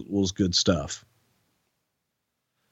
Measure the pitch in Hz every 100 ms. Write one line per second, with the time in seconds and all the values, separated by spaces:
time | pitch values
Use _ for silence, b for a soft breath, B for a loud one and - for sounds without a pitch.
0 | - 101 95 - 92 - - 82 69 -
1 | - _ _ _ _ _ _ _ _ _
2 | _ _ _ _ _ _ _